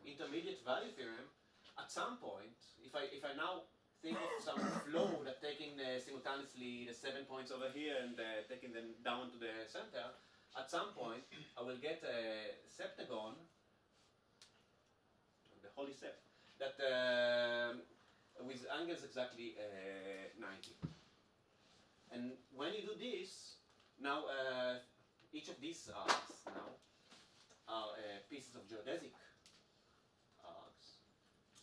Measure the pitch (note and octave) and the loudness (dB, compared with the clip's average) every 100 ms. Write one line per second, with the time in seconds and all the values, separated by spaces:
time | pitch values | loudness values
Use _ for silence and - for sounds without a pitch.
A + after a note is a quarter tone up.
0 | C#3 C#3+ D3 D#3+ F#3 - - - A#3+ - | -10 -6 -2 0 0 -2 2 2 2 -4
1 | - - - - - - - - - - | -6 -6 -10 -16 -20 -20 -12 -10 -4 0
2 | - B3 - G2 A2 A#2+ - - C3 D3 | 0 0 -4 -4 -8 -14 -20 -18 -4 0
3 | C#3 C#3 C#3+ C#3 E3+ F3+ - - - - | 0 0 -2 2 2 0 -4 -16 -20 -8
4 | E4 - - A4+ - - - - C#3+ E3 | -2 0 2 0 2 2 4 2 4 6
5 | G3+ D#3 C3 B2+ D3 C#3+ D3 C#3+ C3 B2+ | 6 4 0 -2 -2 -2 -4 0 0 0
6 | C3 C3+ - C#3 C3+ B2 B2 A#2+ A#2+ A#2 | -2 -4 -2 -2 -4 -6 -4 -4 -4 -4
7 | C3+ C3+ C3 C3 B2 B2+ C3 C#3+ D3+ C3+ | -2 -2 -4 -6 -4 0 0 0 2 2
8 | B2 A#2 A2 C3 - B2+ B2+ A#2 A#2 A#2 | 0 0 0 0 0 -6 -4 -4 -6 -2
9 | B2 B2 B2 A#2+ A#2 A2+ A2 - - A#2+ | 0 0 -2 -4 -2 -2 -4 -6 -4 -4
10 | B2 - - - - - - F#3+ G#3 - | -4 -8 -18 -20 -8 -6 0 0 0 -2
11 | A#2 A#2+ - D3+ - B2+ B2 B2 D3+ E3 | -4 -4 -6 -12 -10 -4 -2 0 0 0
12 | - A#2+ A2+ G#2+ G#2 - - - C#4+ - | 2 2 2 0 -2 -6 -12 -4 -4 -4
13 | - - - D#3+ E3+ - - - _ - | -2 -2 -2 -6 -14 -20 -20 -20 _ -20
14 | - - _ - - - - - _ _ | -20 -20 _ -20 -20 -20 -20 -20 _ _
15 | _ - _ _ - - - C#3 C#3 C#3 | _ -20 _ _ -20 -20 -10 -4 -4 -4
16 | C#3+ - - - - - C3+ - C3+ B2+ | -8 -8 -16 -20 -20 -2 0 4 6 8
17 | B2+ B2 A#2+ B2 A#2+ A#2+ A#2+ - - - | 10 10 10 10 8 6 4 0 -8 -18
18 | - - - C3 B2+ B2 B2+ C#3+ E3+ D#3 | -20 -20 -18 -8 -6 -4 -2 0 2 0
19 | C3+ B2+ B2 A#2 A#2 G#2 G#2 G2 F#2+ F#2+ | -2 0 0 0 -6 -4 -4 -4 -4 -4
20 | G2 F#2+ F#2+ A#2 G2 F#2+ - - - - | -4 -4 -6 -6 -6 -6 -10 -6 -6 -6
21 | - - - - - - - - - - | -18 -20 -20 -20 -20 -20 -20 -20 -20 -20
22 | - B2 B2 - - C4 E3 G#4+ - E3+ | -8 -2 -2 -4 -10 -2 0 0 -4 -4
23 | B3 F#3 F#3 - - - - - - - | -2 -2 -4 -8 -12 -14 -20 -20 -20 -4
24 | C#3 D3+ - C3+ C3 B2+ B2+ B2 - - | 0 2 2 2 2 4 4 2 -4 -20
25 | - - - D3+ - B2 D#3 E3 A2 F#2 | -20 -20 -8 -6 -6 -6 -4 -6 -6 0
26 | - - - - - - - - - - | 4 4 2 -10 -8 -6 -8 -12 -18 -20
27 | - - - - - - - A2+ G#2+ G#2 | -20 -20 -20 -20 -20 -18 -2 0 0 -2
28 | G#2 G2+ - C#3 B2+ A#2+ G2 A2 A2 - | -4 -6 -6 -8 -8 -12 -8 -4 0 0
29 | - - - - - - - - - - | -2 -12 -20 -20 -20 -20 -20 -20 -20 -20
30 | - _ - - - - - - - - | -20 _ -20 -18 -14 -14 -14 -18 -20 -20
31 | - - - - - - | -20 -20 -20 -20 -20 -20